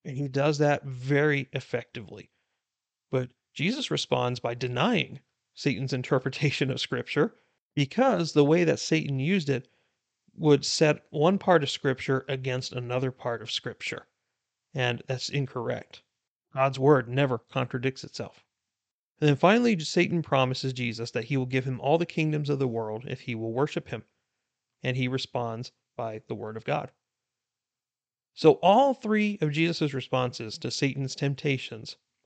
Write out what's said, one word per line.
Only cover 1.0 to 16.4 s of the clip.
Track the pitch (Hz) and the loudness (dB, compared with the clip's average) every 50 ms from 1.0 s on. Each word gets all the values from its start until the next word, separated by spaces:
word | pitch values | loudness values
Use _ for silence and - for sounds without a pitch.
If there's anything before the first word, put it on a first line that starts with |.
| 123 131 147 143 147 151 147 139 131 - - | -2 0 2 2 4 2 2 0 -2 -6 -8
effectively. | 135 - - - 120 117 - - 127 107 - - 104 90 - _ _ _ _ _ _ _ _ _ _ _ _ _ _ _ _ | -10 -8 -6 -6 -6 -6 -8 -12 -14 -14 -14 -16 -18 -18 -20 _ _ _ _ _ _ _ _ _ _ _ _ _ _ _ _
But | - 131 127 127 _ _ _ _ _ | -2 -2 -2 -4 _ _ _ _ _
Jesus | - 143 185 247 294 254 - | -2 -2 -2 -2 -2 -4 -4
responds | 160 139 - - 135 127 123 123 123 120 | -4 -4 -2 -2 0 0 0 0 -2 -4
by | - 123 120 | -4 -6 -6
denying | 120 127 123 123 123 151 226 247 180 67 - - - - _ _ _ _ _ _ | -4 -4 -4 0 0 2 2 2 2 0 -2 -6 -14 -20 _ _ _ _ _ _
Satan's | - - - - 90 135 131 147 | -6 -2 -2 -2 -2 -2 -4 -4
interpretation | 127 127 - 147 131 - 139 131 - 147 143 - - 147 131 | -4 -2 0 0 0 0 -2 -4 -2 -2 -2 0 0 -2 -2
of | 127 120 | -2 -4
Scripture, | - - - 123 120 - - 143 151 233 - _ _ _ _ _ _ _ _ | -4 -4 -6 -6 -6 -2 0 0 0 0 0 _ _ _ _ _ _ _ _
because | 147 143 135 - - 254 269 226 175 170 151 - | -2 -2 0 2 2 4 4 4 2 0 2 4
the | 151 143 | 6 6
way | 139 160 180 175 | 6 6 6 4
that | 160 139 - | 4 2 0
Satan | - - 165 160 151 135 139 131 | 0 0 0 0 0 0 -4 -2
used | 131 160 196 196 151 143 | 0 0 0 0 0 0
it | 139 120 - _ _ _ _ _ _ _ _ _ _ _ _ _ _ | -2 -2 -4 _ _ _ _ _ _ _ _ _ _ _ _ _ _
would | - - 151 143 135 139 | 0 4 6 6 6 4
set | - - - 160 151 147 - - _ | 2 0 4 4 4 4 2 -4 _
one | - 156 147 170 196 190 | -2 2 4 4 4 4
part | - 202 180 165 143 | 4 4 4 4 4
of | 135 | 2
Scripture | - - - 143 131 - - - 135 131 - - | -4 -2 -2 -2 -2 0 0 0 0 0 -2 -4
against | 139 135 127 131 127 127 131 - | -6 -6 -4 -4 -4 -4 -6 -6
another | - 127 123 120 123 127 131 131 | -8 -8 -6 -4 -2 -2 -2 -2
part | 123 - - 127 117 110 | -4 -4 -6 -6 -6 -6
of | 107 - | -6 -8
Scripture. | - - - 123 110 - - - - - - _ _ _ _ _ _ _ _ _ _ _ _ _ - | -8 -8 -8 -8 -10 -10 -10 -10 -10 -10 -12 _ _ _ _ _ _ _ _ _ _ _ _ _ -4
And | 143 127 123 120 123 - - | -2 -2 -2 -2 -4 -6 -8
that's | 131 123 - - | -8 -6 -6 -4
incorrect. | - 143 139 123 - 123 117 120 123 123 - - - - _ _ _ _ _ _ _ _ | -4 -4 -4 -4 -6 -6 -6 -6 -6 -8 -8 -12 -18 -20 _ _ _ _ _ _ _ _